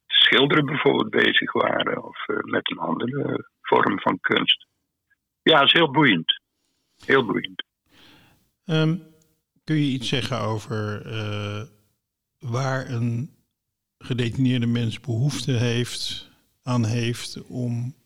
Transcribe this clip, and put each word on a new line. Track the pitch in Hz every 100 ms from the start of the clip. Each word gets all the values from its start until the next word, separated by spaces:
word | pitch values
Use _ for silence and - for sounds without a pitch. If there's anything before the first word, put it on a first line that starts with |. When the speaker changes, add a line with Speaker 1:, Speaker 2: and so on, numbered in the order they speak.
| -
Speaker 1:
schilderen | - - - 143 156 139
bijvoorbeeld | 139 139 127 110
bezig | 113 110 - -
waren | - 110 - - -
of, | - - -
eh, | -
met | - 98 -
een | -
andere | - - 123 139 131 - - _
vorm | - 120 107 98
van | - 95
kunst. | - 107 - - _ _ _ _ _ _ _ _
Ja, | - 156
is | 135
heel | 170 160
boeiend. | 135 143 87 - - _ _ _ _ _ _ -
Heel | 135 113
boeiend. | 101 95 95 - _ _ _ - - _ _ _ _ -
Speaker 2:
Ehm, | 160 156 170 - _ _ _ _ _
kun | - 156
je | 143
iets | 127 -
zeggen | 131 - 117
over, | 110 110 - 110 107 104 -
eh, | 110 107 104 104 104 110 _ _ _ _ _ _ _
waar | 131 120 135 131 -
een | 120 117 117 151 _ _ _ _ _ _ _
gedetineerde | - 120 117 120 127 127 117
mens | 117 117 -
behoefte | - 113 143 123 -
heeft, | 120 127 120 120 - - - - _ _ _
aan | - 123 110
heeft | 120 117 117 - - -
om, | 127 123 120 123 -